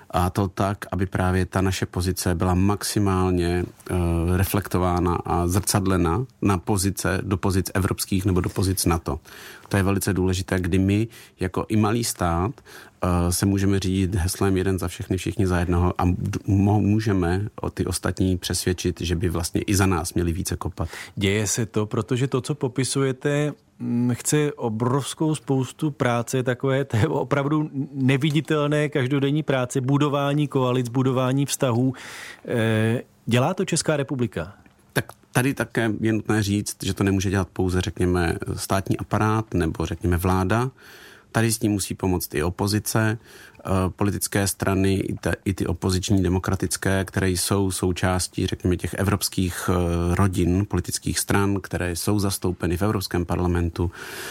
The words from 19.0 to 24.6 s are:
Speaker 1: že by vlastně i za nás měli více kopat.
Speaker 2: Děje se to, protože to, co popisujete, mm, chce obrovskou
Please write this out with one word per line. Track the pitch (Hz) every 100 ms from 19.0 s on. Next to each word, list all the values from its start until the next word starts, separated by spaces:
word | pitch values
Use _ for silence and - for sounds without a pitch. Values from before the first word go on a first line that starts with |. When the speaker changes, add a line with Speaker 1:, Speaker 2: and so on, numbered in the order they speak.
Speaker 1:
že | 85 85
by | 90
vlastně | 85 85 -
i | -
za | 98 95
nás | 95 85
měli | - 87
více | 85 87 90
kopat. | 82 - 90 - - -
Speaker 2:
Děje | 98 104 104
se | - 113
to, | - 107
protože | 110 107 123 135
to, | 131
co | -
popisujete, | 151 135 - 127 139 135 131 147 143 147 143 _ -
mm, | 120 120 123
chce | 120 - 151 147
obrovskou | -